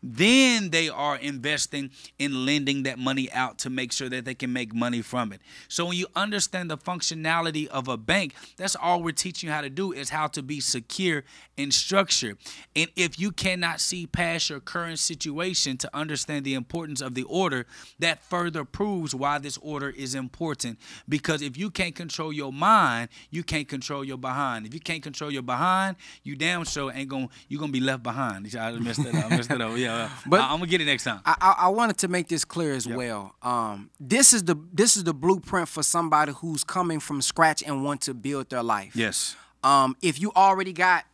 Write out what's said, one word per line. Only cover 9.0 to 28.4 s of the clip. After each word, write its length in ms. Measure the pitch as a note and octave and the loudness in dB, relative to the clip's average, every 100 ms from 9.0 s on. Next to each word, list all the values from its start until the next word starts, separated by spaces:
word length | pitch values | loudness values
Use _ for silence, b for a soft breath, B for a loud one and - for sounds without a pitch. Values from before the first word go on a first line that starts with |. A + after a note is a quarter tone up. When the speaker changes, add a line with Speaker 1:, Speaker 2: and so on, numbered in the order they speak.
Speaker 1:
we're 80 | E3 | 0
teaching 360 | D#3+ F#3 F3 E3+ | -4 -4 -6 -6
you 60 | |
how 80 | D3+ | -4
to 80 | C#3+ | -4
do, 220 | C3+ G3 | -4 -4
is 160 | C3+ C#3 | -4 -6
how 180 | D#3 D3+ | -4 -4
to 140 | D3+ | -4
be 180 | C3+ D3 | -8 -4
secure 640 | C3 B2+ A#2 - F#3 D#3 C3 B B - | -2 -4 -4 -2 0 0 -4 B B -8
and 160 | C#3+ | 0
structured. 640 | C3+ - F#3+ G3 - A#2+ G2+ B B B D3+ | 0 2 2 4 2 0 -8 B B B -2
And 140 | E3 - | 0 0
if 240 | F3 - | -2 0
you 120 | G3 | -4
cannot 480 | F#3 F#3+ F#3 F3 D#3+ | -2 -2 0 -2 -2
see 280 | - F3+ E3+ | -2 -4 -6
past 420 | F3 E3+ E3 - | -2 0 0 -2
your 100 | C#3+ | -4
current 400 | - F3 E3+ D#3+ | -6 -6 -4 -2
situation 760 | - D3+ D#3 D3 F3+ F3 - B2+ | -4 -4 -6 -4 -2 0 0 -2
to 120 | - | -6
understand 520 | - D#3 D3 - D3+ C#3 | -6 -4 -4 -4 -4 -2
the 100 | C3+ | -4
importance 440 | A#2+ E3+ D#3+ C3+ | -4 -8 -6 -6
of 120 | C3 | -6
the 100 | B2+ | -6
order, 420 | B2+ F3 F#3 E3+ A#2+ B B B | -4 0 2 0 -6 B B B
that 240 | E3 D#3 | 0 0
further 420 | - F3+ F3 D#3+ C#3 | -2 -2 -2 -4 -8
proves 480 | - G#3 F#3+ D#3 | -4 -2 0 -2
why 240 | C3 C#3 C#3+ | -2 0 0
this 200 | C#3+ B2+ | -4 -10
order 320 | D3+ D3+ C#3 | -6 -6 -6
is 260 | - C3+ C3+ | -6 -6 -6
important. 640 | B2+ - E3 C#3+ - A2+ B B B | -6 -4 -4 -2 -6 -8 B B B
Because 340 | D3+ - D#3 | -4 0 0
if 160 | C#3+ C3 | -2 -6
you 120 | G3+ | -6
can't 240 | E3+ F3 D3+ | -2 -4 -4
control 380 | E3+ - D#3+ | -10 -8 -6
your 180 | D3+ C#3 | -6 -8
mind, 580 | C3+ F3 A3 D#3+ A#2+ A#2 B B | 0 6 8 6 2 -4 B B
you 140 | D#3+ | -8
can't 240 | E3+ D#3 C#3 | -4 -4 -4
control 360 | C#3 B2 C#3+ | -8 -6 -6
your 140 | C#3 C3 | -6 -6
behind. 480 | C3 B2+ C#3 A#2 G#2+ | -4 -2 -2 -2 -8
If 80 | |
you 60 | C#3+ | -12
can't 240 | - E3 | -8 -6
control 280 | D3+ C#3 D3+ | -6 -8 -6
your 120 | C#3 | -6
behind, 540 | B2 B2 F3 F#3 G3 F#3 B B | -2 0 2 4 2 -4 B B
you 120 | - C#3 | -12 -2
damn 280 | D#3+ F3 | 0 0
sure 280 | E3 D3+ C#3 | -2 -4 -4
ain't 160 | B2+ C3+ | -6 -6
gonna, 180 | C3+ C3 B B | -4 -6 B B
you 100 | C#3+ | -6
gonna 120 | D3 | -2
be 80 | C3 | 0
left 220 | C3 C3 | 0 0
behind. 460 | A#2+ A#2 B2+ F#2+ | -2 -2 -2 -4